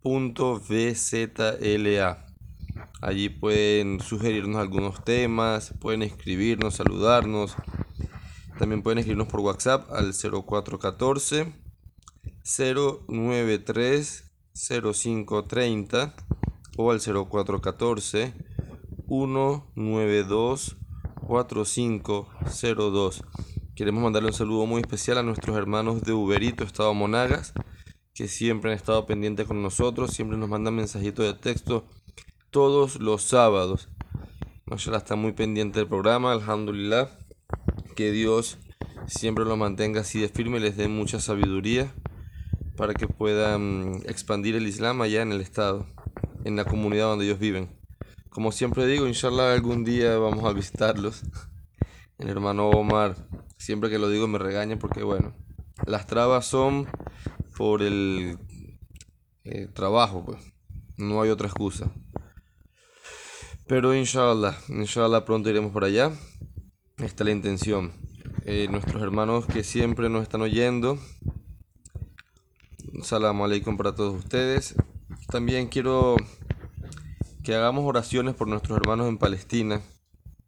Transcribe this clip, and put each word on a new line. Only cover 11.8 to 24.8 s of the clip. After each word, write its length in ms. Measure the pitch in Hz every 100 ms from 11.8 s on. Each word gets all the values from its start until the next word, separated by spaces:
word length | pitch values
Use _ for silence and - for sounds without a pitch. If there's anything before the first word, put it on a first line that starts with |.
| - _ - - - -
cero 640 | - - 131 131 143 143 -
nueve 500 | 117 117 123 113 101
tres, 720 | - 110 123 143 147 - - _ _
cero 400 | - - 123 107
cinco 500 | 101 117 110 101 107
treinta 720 | - 123 120 107 95 120 147 - - - - - - -
o 140 | 117
al 100 | 113
cero 280 | 110 98 98
cuatro 300 | 101 98 95
catorce, 760 | 95 - 117 107 - 107 120 - - - - - - - -
uno 640 | 131 135 135 135 143 -
nueve 500 | 113 107 110 107 104
dos, 520 | 98 107 120 135 - - - - - - -
cuatro 380 | 120 120 -
cinco 640 | 104 123 120 107 - 101 101 - -
cero 440 | - 117 110 104
dos. 320 | 98 95 - - - - - -
Queremos 280 | - 104 110
mandarle 260 | 117 107 110
un 60 |
saludo 320 | 107 107 110 110
muy 140 | 117